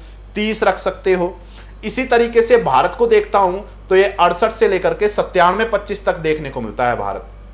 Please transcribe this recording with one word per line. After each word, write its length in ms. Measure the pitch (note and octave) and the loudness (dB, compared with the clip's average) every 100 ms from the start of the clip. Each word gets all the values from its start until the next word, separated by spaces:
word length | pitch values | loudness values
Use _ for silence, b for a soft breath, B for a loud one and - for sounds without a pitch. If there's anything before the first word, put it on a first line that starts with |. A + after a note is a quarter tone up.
| B B - G#3 | B B -12 -6
तीस 280 | G#3+ G#3+ | -4 0
रख 140 | G#3 F#3+ | 0 0
सकते 340 | G3 F#3 F#3+ | -4 -4 -2
हो। 220 | F#3 F3 - B B B - | 0 -2 -6 B B B -12
इसी 200 | G#3+ B3+ C4 | -8 -6 0
तरीके 360 | B3 A#3 A#3 | 2 2 2
से 160 | A3+ A#3 | 4 2
भारत 360 | D#3+ C3 F3 - | 4 2 2 0
को 100 | A#3 | 2
देखता 320 | G#3+ G#3 G3+ | 2 2 0
हूं 200 | F#3 F#3+ - B - | 0 -2 -10 B 0
तो 80 | F#3+ | 2
ये 80 | G3 | 4
अड़सठ 400 | G3 F3 - A3 | 2 0 2 -2
से 160 | - G#3+ | 0 0
लेकर 260 | F3+ F3 | 2 -2
के 140 | D#3+ G#3 | 0 -2
सत्तानवे 580 | G3+ F#3 F3+ F3 G3 A3+ | -2 -2 2 2 2 -2
पच्चीस 380 | G3+ - G3 F#3+ | -4 -4 -6 -4
तक 120 | E3+ | -2
देखने 300 | D#3+ D#3 C#3 | -2 -2 -4
को 120 | C3 | -8
मिलता 260 | A2 G#2 B2 | -8 -2 -2
है 80 | G#2+ | -2
भारत। 300 | G2 G2 - - - | -6 -8 -12 -20 -12